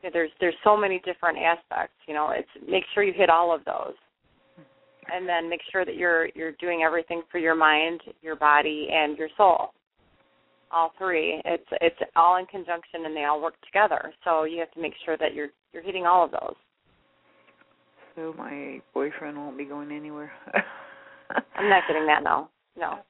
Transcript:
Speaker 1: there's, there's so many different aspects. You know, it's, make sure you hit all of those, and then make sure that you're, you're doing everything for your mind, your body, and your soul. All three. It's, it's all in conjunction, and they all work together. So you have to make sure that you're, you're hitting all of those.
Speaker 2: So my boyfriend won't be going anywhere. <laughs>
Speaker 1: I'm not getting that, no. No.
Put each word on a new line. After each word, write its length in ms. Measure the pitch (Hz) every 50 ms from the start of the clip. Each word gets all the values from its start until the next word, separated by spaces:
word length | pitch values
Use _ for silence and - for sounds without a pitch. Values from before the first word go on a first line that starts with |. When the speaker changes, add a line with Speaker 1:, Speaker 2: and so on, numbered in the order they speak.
| - 185 156
Speaker 1:
there's, 180 | 170 165 156 - _
there's 140 | 196 175 - - -
so 120 | 214 208
many 240 | 208 208 196 190 180 -
different 320 | 180 175 _ - 170 160 -
aspects. 580 | - 165 170 170 _ _ 170 170 170 - _ _ _ -
You 80 | 151
know, 160 | 151 151 156
it's, 180 | - - 180 _ - - - -
make 140 | 180 190 - - -
sure 100 | 208 202
you 100 | 196 175
hit 160 | 170 196 175
all 240 | 165 165 175 175 165
of 80 | 151 -
those, 280 | - - - - - - _ _ _ _ _ _ _ _ _ _ _ _ - 156 _ _ _ _ _ _ _ - - 170
and 140 | 180 185 180
then 200 | 175 170 165 165
make 120 | 170 170 - -
sure 140 | - 190 185
that 100 | 175 -
you're, 320 | - 180 175 170 165 165 - -
you're 180 | - 160 160 147
doing 300 | _ - 175 175 165 160
everything 360 | 160 156 170 160 _ 170 170 165 _
for 60 | - 175
your 180 | 160 165 160
mind, 460 | 160 160 156 151 151 156 165 170 165 - - - _
your 140 | _ 160 156
body, 520 | 147 151 147 147 147 147 156 151 151 151 -
and 260 | - 160 156 147 151 143
your 120 | 160 156 - -
soul. 340 | 208 190 170 - - - _ _ _ _ _ _ _ _ _ _ _ _ _ _ _ _ _ _ _ _
All 200 | - 165 165 165 _ -
three. 440 | 190 185 180 160 156 170 165 156 -
It's, 220 | - 170 165 - _ - -
it's 160 | - 160 - - - - _
all 220 | 165 165 175 180 185
in 80 | 185 185
conjunction, 580 | - 196 175 170 170 170 170 _ - 170 165
and 100 | 160 156
they 100 | 156 147
all 160 | 147 151 151
work 120 | 147 165 - _ _
together. 460 | - - 196 208 202 160 - - 156 156 _ -
So 200 | 180 165 160 156
you 140 | 156 165 170
have 120 | 165 160
to 100 | _ 165
make 120 | 165 151 - - -
sure 120 | - 160 156
that 160 | 165 151 -
you're, 160 | 147 147 143 _ _ _ _ _
you're 100 | 170 165
hitting 220 | 190 185 190 180
all 180 | 170 175 180 170
of 60 | 151
those. 240 | - - - - - _ _ _ _ _ _ _ _ _ _ _ _ _ _ _ _ _ _ _ _ _ _ _ _ _ _ _ _ _ - _ _
Speaker 2:
So 180 | - 160 160 160 -
my 440 | - - 143 143 143 139 135 131 - _ _
boyfriend 440 | 131 139 147 147 - 160 147 147 147
won't 200 | 147 147 131 135
be 80 | 143
going 260 | 139 143 147 147 147
anywhere. 400 | 147 151 151 151 151 147 147 151 - -
<laughs> 120 | - - - - - - - - - - - - - - - - _ _ - - - _ _
Speaker 1:
I'm 140 | - 196 208
not 140 | 196 185 175 -
getting 180 | 160 156 156 156
that, 160 | 151 151 147
no. 260 | - - - 156 160 _ _ _ _ _ -
No. 220 | 170 160 160 147 - _